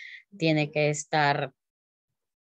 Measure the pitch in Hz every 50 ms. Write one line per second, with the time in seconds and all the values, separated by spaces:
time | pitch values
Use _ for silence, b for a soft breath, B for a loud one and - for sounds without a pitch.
0 | B B B B B _ 196 196 165 160 156 151 151 147 - 151 151 147 151 151
1 | - - - 156 147 143 143 143 143 143 - _ _ _ _ _ _ _ _ _
2 | _ _ _ _ _ _ _ _ _ _